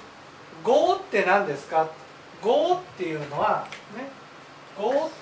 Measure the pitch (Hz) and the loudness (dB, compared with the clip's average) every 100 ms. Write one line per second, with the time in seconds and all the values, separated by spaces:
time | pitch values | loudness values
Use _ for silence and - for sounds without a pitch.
0 | - - - - - 160 160 285 339 370 | -14 -20 -20 -20 -20 -8 2 4 4 2
1 | - 214 185 202 185 139 - 160 160 - | 0 0 4 2 2 -4 0 0 0 -4
2 | - - - - 196 277 339 359 - - | -18 -20 -20 -4 2 2 4 2 -2 -8
3 | 175 151 143 147 220 - - - - 202 | -6 -4 -6 -2 0 0 -4 -14 -14 -12
4 | 269 269 - - - - - - 214 277 | -12 -14 -20 -20 -20 -20 -18 -4 0 2
5 | 311 - | 0 -6